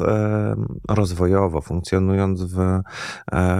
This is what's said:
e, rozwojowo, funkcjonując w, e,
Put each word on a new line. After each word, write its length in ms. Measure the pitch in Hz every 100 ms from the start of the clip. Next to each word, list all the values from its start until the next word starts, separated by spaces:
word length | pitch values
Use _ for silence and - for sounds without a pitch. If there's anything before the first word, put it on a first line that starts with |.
| -
e, 480 | 107 107 107 104 104 107 - -
rozwojowo, 720 | 104 92 90 90 95 95 76
funkcjonując 840 | - 85 - 95 95 98 95 92
w, 160 | 90 92
e, 220 | 92 92 92 - - - - - 92